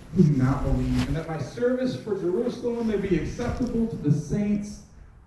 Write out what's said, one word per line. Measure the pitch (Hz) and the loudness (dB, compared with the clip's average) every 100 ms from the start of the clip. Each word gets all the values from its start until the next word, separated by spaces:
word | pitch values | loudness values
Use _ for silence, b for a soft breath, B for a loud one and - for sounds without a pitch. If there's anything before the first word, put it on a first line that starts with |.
| - - | -2 4
who | |
do | 156 | 4
not | 135 127 135 | 6 2 2
believe, | 143 127 127 123 127 | 2 0 2 0 0
and | 147 | -2
that | 160 | -4
my | 156 | -6
service | - 233 247 254 254 - | -6 -2 0 2 0 -4
for | 220 196 | -4 -2
Jerusalem | 170 196 247 - 240 233 220 | 0 0 0 -2 -4 -2 0
may | 202 | 0
be | 175 170 | 2 0
acceptable | 147 - 247 254 247 233 226 | 0 -4 -4 -2 0 0 0
to | - | 0
the | 147 | 0
saints, | 139 - 208 208 208 - - - b b b | 0 0 -2 0 -2 -4 -12 -18 b b b